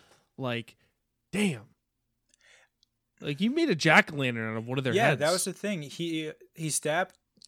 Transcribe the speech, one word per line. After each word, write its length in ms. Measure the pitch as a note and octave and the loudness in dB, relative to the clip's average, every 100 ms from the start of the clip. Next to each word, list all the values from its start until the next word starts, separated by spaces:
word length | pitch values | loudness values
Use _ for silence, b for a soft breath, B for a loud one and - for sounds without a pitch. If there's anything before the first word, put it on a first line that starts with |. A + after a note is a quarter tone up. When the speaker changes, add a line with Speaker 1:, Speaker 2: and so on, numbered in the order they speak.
| b b b - | b b b -8
Speaker 1:
like, 400 | B2+ A#2 - - _ _ _ _ _ | -4 -4 -6 -16 _ _ _ _ _
damn. 320 | G3 G3+ A#2+ - _ _ _ _ _ _ b b b b _ _ _ _ _ | 0 0 -2 -10 _ _ _ _ _ _ b b b b _ _ _ _ _
Like, 220 | - C#3+ | -8 -2
you 80 | A3 | 0
made 180 | D#4 D#4+ | 2 2
a 60 | D#3+ | 2
jack-o'-lantern 760 | D#3+ E3+ - C#3+ C3 A#2 A2 | 6 6 6 0 -2 -2 -4
out 60 | A2 | -4
of 100 | A#2 | -4
one 100 | C3+ | -2
of 60 | |
their 100 | C3 | 0
Speaker 2:
Yeah, 140 | F#3+ A3+ | 2 2
Speaker 1:
heads. 120 | C3+ | 2
Speaker 2:
that 120 | D3+ | 2
was 120 | F#3 | 0
the 80 | F#3+ | -2
thing. 280 | F3+ G3+ F#3 | -6 -6 -6
He, 500 | C#3 - E3+ D#3+ D#3 - - | -8 -6 -4 -4 -6 -12 -18
he 160 | - D#3 | -8 -4
stabbed, 480 | - D3+ D#3+ F#3+ _ _ _ | -2 0 0 -2 _ _ _